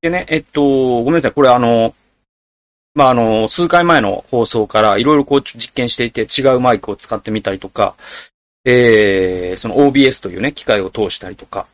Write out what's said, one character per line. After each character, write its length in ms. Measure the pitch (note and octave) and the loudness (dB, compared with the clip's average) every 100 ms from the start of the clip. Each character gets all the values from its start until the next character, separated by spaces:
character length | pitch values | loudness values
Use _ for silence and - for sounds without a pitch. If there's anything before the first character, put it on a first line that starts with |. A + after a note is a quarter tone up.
で 100 | E3+ | -6
ね、 160 | F3 - | -6 -4
え 100 | D#3 | -6
っ 40 | |
と、 200 | - D3 | -4 -2
ご 420 | C#3+ C3+ B2+ A#2+ | 0 2 0 0
め 80 | A#2+ | 0
ん 20 | |
な 60 | E3 | 0
さ 80 | A#2 | -2
い。 40 | |
こ 100 | C#3+ | 2
れ 60 | C3 | 4
あ 100 | B2 | 4
の、 360 | A#2+ A#2 A2+ - _ _ _ _ _ _ _ _ _ | 4 2 0 -4 _ _ _ _ _ _ _ _ _
ま 120 | D3 C3+ | 2 2
あ、 40 | |
あ 40 | |
の、 340 | B2 A2+ A2 - | 4 2 0 -2
数 200 | - E3+ | -2 0
回 160 | F3 | 0
前 160 | F3 D#3 | 2 2
の 240 | G#2 F#2+ - | 0 -6 -4
放 140 | B2+ | -4
送 220 | A2+ A#2 G#2+ | -2 -2 -2
か 160 | G#2+ | 2
ら 160 | G#2+ G2+ | 2 2
い 60 | |
ろ 100 | B2 | 2
い 20 | D3+ | 0
ろ 80 | |
こ 120 | C#3 C#3 | 2 -2
う 60 | |
実 300 | - A#2+ - | -2 -14 -12
験 160 | - A#2+ | -6 -6
し 80 | - | -4
て 80 | |
い 60 | A#2+ | -6
て、 120 | - | -6
違 320 | A2 - C3+ | -6 0 0
う 60 | B2+ | 2
マ 140 | B2+ | 2
イ 60 | G#2+ | 0
ク 100 | - | -2
を 60 | G2+ | -12
使 180 | - | -8
っ 60 | G#2+ | -10
て 100 | - | -6
み 120 | G#2+ | -6
た 80 | G2+ | -6
り 80 | F#2+ | -8
と 100 | F#2+ | -10
か、 260 | - G2 - - - - _ _ _ | -4 -4 -4 -18 -20 -20 _ _ _
え 880 | B2+ B2 A#2+ A2 G#2 G2 F#2 F#2 F2+ F#2 | 0 4 6 4 4 2 -2 -4 -8 -8
ー、 20 | |
そ 100 | A#2 | -4
の 100 | G#2 | 2
オ 100 | C#3+ | 2
ー 40 | |
ビ 120 | C3+ | 4
ー 40 | C3 | 2
エ 20 | |
ス 100 | B2+ | 0
と 80 | F#2+ | -10
い 80 | F2+ | -8
う 40 | |
ね、 120 | C3 | -8
機 120 | D3 | -8
械 160 | - G#2+ | -2 -2
を 100 | F#2+ | -2
通 180 | - G2+ | -4 -6
し 100 | - | -6
た 120 | F#2 | -14
り 60 | F#2+ | -18
と 100 | - | -14
か、 200 | - - | -12 -12